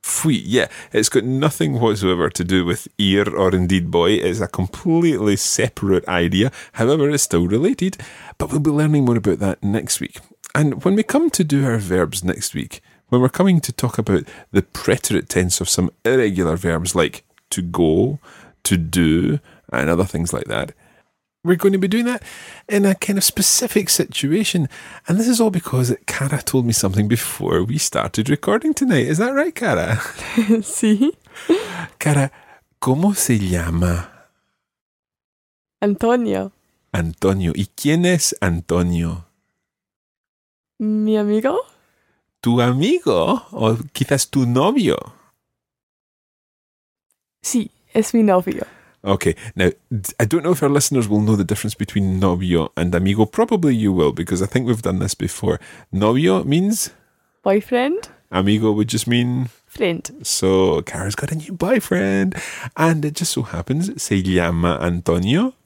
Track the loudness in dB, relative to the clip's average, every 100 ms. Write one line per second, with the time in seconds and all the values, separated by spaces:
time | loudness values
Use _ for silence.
0 | -6 -2 0 0 0 0 0 -6 -4 0
1 | 2 2 0 0 0 0 -2 2 0 2
2 | 0 0 -2 -2 0 2 2 -4 -8 -2
3 | 2 2 2 2 2 2 2 2 2 0
4 | 2 2 0 -2 -4 -4 -6 -4 0 2
5 | 2 2 0 0 -2 -2 -2 -2 0 0
6 | 2 0 2 2 0 -2 -18 -2 0 2
7 | 2 0 0 0 2 0 0 0 -4 -6
8 | -20 -20 -20 -10 -4 -2 0 2 2 4
9 | 4 2 0 0 -2 -2 -2 -2 -2 -6
10 | -6 -12 -20 _ -8 -2 -2 0 0 0
11 | 2 2 2 0 0 2 2 0 0 0
12 | 0 -2 -4 -4 -6 -8 -10 -14 _ _
13 | _ 2 2 4 4 4 0 -4 -4 -2
14 | 0 0 -2 -18 -2 -2 -2 -6 -2 0
15 | 0 -2 0 -2 0 -2 -2 0 -2 _
16 | 0 2 2 0 0 0 -2 -2 -2 0
17 | 0 -2 _ _ _ -6 -4 2 2 4
18 | 0 -2 -12 -20 -20 _ -2 0 0 2
19 | 4 4 2 -2 _ -20 -6 -2 0 0
20 | 0 -2 -4 -6 -6 -8 -8 -12 _ _
21 | _ _ _ _ -2 2 2 2 0 0
22 | -2 -4 -10 -20 -20 -20 -2 2 2 2
23 | -2 0 0 0 0 0 0 0 0 -2
24 | -2 -4 0 0 0 0 -2 -6 -20 -16
25 | -2 0 2 2 2 0 -2 -2 0 -2
26 | -6 -6 -4 -4 -2 0 0 0 0 0
27 | 0 0 -2 -6 -2 0 0 -2 -2 -2
28 | -2 -2 0 0 0 0 0 0 2 2
29 | 2 0 0 0 -2 -2 -2 0 0 -4
30 | -4 -12 -4 -2 2 0 0 -2 2 4
31 | 2 -2 _ -12 -2 0 -2 -12 -14 _
32 | 0 2 0 -6 -20 -20 _ _ 0 2
33 | 2 0 0 0 2 0 0 0 0 0
34 | -6 -18 _ _ _ _ _ _ _ _
35 | _ _ _ _ _ _ _ _ -2 0
36 | 2 2 0 -2 -6 _ _ _ _ -4
37 | -4 0 0 2 0 -2 -6 -2 0 2
38 | 4 2 0 0 0 -2 0 0 2 0
39 | -2 -6 -12 _ _ _ _ _ _ _
40 | _ _ _ _ _ _ _ _ -2 0
41 | 2 2 2 2 0 -2 -6 _ _ _
42 | _ _ _ _ 0 4 4 2 2 2
43 | 2 2 2 0 -4 -2 0 0 -6 -8
44 | -2 -2 0 0 2 2 2 2 0 -2
45 | -6 -20 _ _ _ _ _ _ _ _
46 | _ _ _ _ _ _ _ _ _ _
47 | _ _ _ _ -4 -2 -4 _ _ -2
48 | 2 4 4 4 0 -6 -8 -14 _ _
49 | 0 2 2 -2 -8 2 2 2 _ -8
50 | -8 -2 0 2 0 2 2 2 2 0
51 | 2 2 2 2 0 -2 -6 -6 -4 -2
52 | 0 0 0 0 2 0 0 -2 0 0
53 | 0 2 2 2 0 2 2 2 2 2
54 | 0 0 -4 -4 -2 -2 0 -2 -2 -2
55 | -4 -4 -8 -4 -4 -4 -6 -20 -8 0
56 | 2 2 2 0 2 0 0 -2 -6 _
57 | _ _ _ _ 0 0 0 -2 0 -4
58 | -8 _ _ 0 2 2 2 2 0 -2
59 | 0 0 0 -2 -4 _ _ -4 -4 -4
60 | -10 -12 -6 -2 2 4 4 0 -4 -8
61 | -6 -6 -6 -8 -8 -6 0 0 0 -2
62 | 0 0 0 -4 -12 -12 -12 -2 0 0
63 | -2 -4 -4 -4 -6 -8 -4 -4 -4 -8
64 | -2 0 2 2 2 0 0 0 -2 -2
65 | 0 0 2 0 0 _